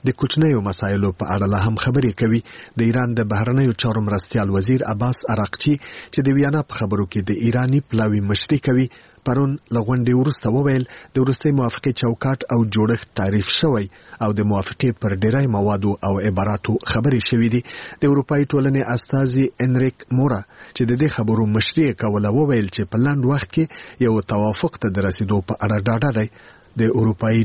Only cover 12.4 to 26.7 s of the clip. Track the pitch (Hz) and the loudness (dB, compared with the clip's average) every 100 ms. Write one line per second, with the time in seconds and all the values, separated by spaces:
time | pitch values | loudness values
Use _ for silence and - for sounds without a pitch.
12.4 | - 120 110 107 107 117 - - 98 104 | 0 0 2 2 2 0 -4 -2 0 0
13.4 | 95 - 160 117 101 - - - 110 104 | 0 0 2 0 -4 -10 -20 -6 -2 0
14.4 | 104 101 95 - 127 113 107 95 107 135 | 0 0 -2 -2 -2 0 -4 0 0 2
15.4 | 135 104 101 101 101 98 95 98 104 92 | 0 2 0 0 -2 -2 -2 0 0 0
16.4 | 98 101 - 107 - 113 127 123 - 120 | -2 -2 -4 -4 -2 -2 0 0 0 2
17.4 | 117 120 - - - - 143 143 131 143 | 2 0 -4 -16 -18 -2 2 2 2 -2
18.4 | 139 143 135 135 135 120 - 135 135 127 | 2 0 2 0 0 -4 -2 0 2 2
19.4 | 135 - 127 127 131 - - 127 139 104 | 0 0 0 2 0 -2 -2 0 2 0
20.4 | - - - - 120 123 151 117 110 110 | -6 -20 -14 -2 0 2 0 0 0 2
21.4 | 107 107 - - 147 101 113 104 104 120 | 2 0 0 2 0 0 -2 0 0 0
22.4 | 147 120 101 - 135 113 135 143 127 143 | 2 0 0 -4 -4 0 0 0 0 0
23.4 | - - 160 - - - 120 110 - 104 | -2 -2 -4 -6 -20 -2 0 0 0 0
24.4 | 107 104 170 - 110 95 95 95 98 104 | 0 -2 -4 -4 -4 -2 -2 -2 0 -2
25.4 | 92 - 104 104 101 113 143 113 107 - | -2 -4 -2 -2 0 0 0 -2 -4 -8
26.4 | - - - | -20 -20 -12